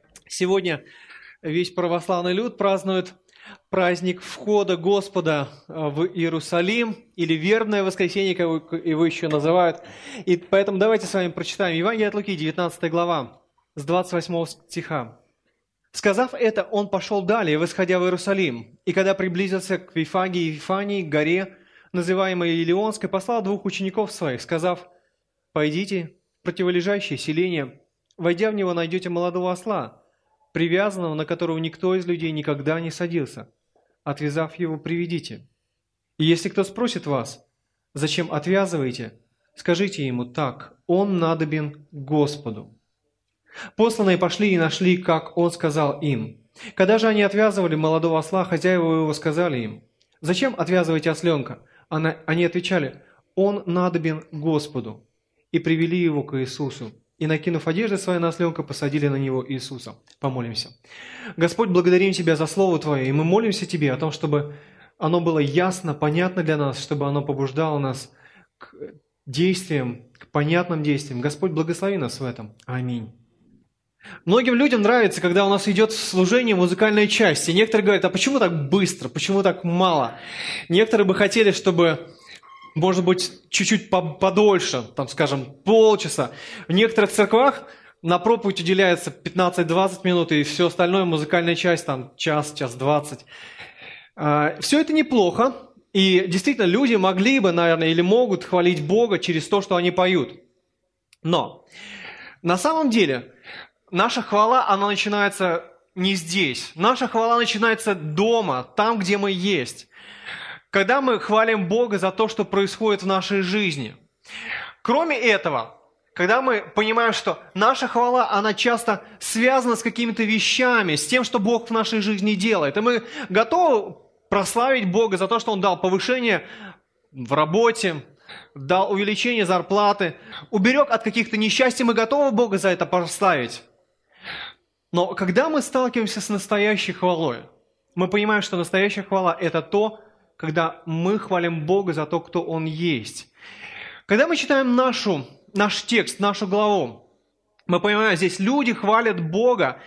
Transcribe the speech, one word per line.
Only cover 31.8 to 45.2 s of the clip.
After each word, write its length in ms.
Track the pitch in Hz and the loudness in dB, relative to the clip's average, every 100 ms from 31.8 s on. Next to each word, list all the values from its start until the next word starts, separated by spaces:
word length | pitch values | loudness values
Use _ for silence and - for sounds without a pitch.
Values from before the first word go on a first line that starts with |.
| 185 | -2
из 140 | 185 175 | 0 -2
людей 240 | 170 160 | -4 -4
никогда 480 | 151 143 143 143 165 | -4 -4 -4 -2 -2
не 100 | 165 | -4
садился. 640 | - 175 170 127 - - _ _ _ _ _ | -6 -4 -4 -6 -10 -20 _ _ _ _ _
Отвязав 520 | 147 143 147 147 156 - | -8 -4 -4 -2 -4 -4
его, 220 | 165 156 | -6 -6
приведите. 680 | 156 170 175 170 - 151 - _ _ _ _ _ _ - | -4 -4 -4 -6 -8 -16 -20 _ _ _ _ _ _ 0
И 80 | 156 | 2
если 240 | 165 180 | 4 0
кто 140 | - | -2
спросит 420 | 190 - 240 180 147 | -4 -2 -4 -2 -4
вас: 400 | 135 110 - _ _ _ _ _ | -4 -6 -12 _ _ _ _ _
"Зачем 400 | 143 151 180 165 | -6 -2 -2 -4
отвязываете?", 800 | 156 165 190 190 165 131 120 110 - _ _ _ - | -4 0 0 0 -2 -4 -6 -12 -16 _ _ _ -6
скажите 480 | - 170 196 190 | -2 0 0 -4
ему 220 | 135 123 123 | -4 -4 -6
так: 500 | 156 139 - - _ - | -4 -6 -6 -16 _ -2
"Он 320 | 175 202 180 | 0 2 0
надобен 680 | 165 160 156 156 147 147 - | 0 0 -2 -4 -4 -10 -18
Господу"". 840 | 147 135 151 147 - 120 107 104 _ _ _ _ _ _ _ _ - - - | -14 -2 0 2 -2 -10 -12 -14 _ _ _ _ _ _ _ _ -18 -8 0
Посланные 420 | 226 220 196 180 | 2 4 2 4
пошли 320 | 180 190 208 | 2 0 2
и 60 | 180 | 2
нашли, 400 | 160 - 185 180 | 2 2 2 2
как 400 | 180 160 | 2 0